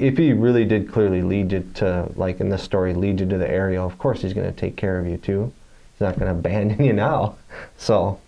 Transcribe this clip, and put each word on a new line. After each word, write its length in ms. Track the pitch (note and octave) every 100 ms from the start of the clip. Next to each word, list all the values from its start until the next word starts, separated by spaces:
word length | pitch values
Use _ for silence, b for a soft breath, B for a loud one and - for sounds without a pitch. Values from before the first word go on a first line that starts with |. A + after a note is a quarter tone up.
if 160 | C3+ C3+
he 160 | D#3+
really 320 | A2 A#2 B2 A2
did 260 | G#2+ G2
clearly 300 | - G#2 F#2
lead 280 | F2+ G2 F#2+
you 140 | F#2+ F2+ -
to, 340 | G2 F2 E2 -
like 240 | F#2 F2+
in 100 | G2
this 120 | F#2+
story, 300 | - G2+ F#2
lead 280 | F2+ G2 G2
you 60 | F#2+
to 120 | F#2+
the 120 | F2+
area, 320 | F#2 F#2+ F#2
of 140 | F#2 F2+
course 220 | C#3+ -
he's 140 | F#2+
gonna 180 | G2 F#2
take 240 | F#2 F#2 -
care 220 | G2+ F#2
of 80 | F2
you 100 | F2
too. 340 | - G2 A#2+ - b b b
He's 60 | -
not 160 | G2 F#2
gonna 140 | F#2
<laughs> 60 | F2
abandon 460 | E2+ G2+ G#2 G#2
you 80 | C#3+
now. 440 | G#2 A2+ D#3 G#2+ - - B B -
So. 400 | - G#2+ F#2 G2+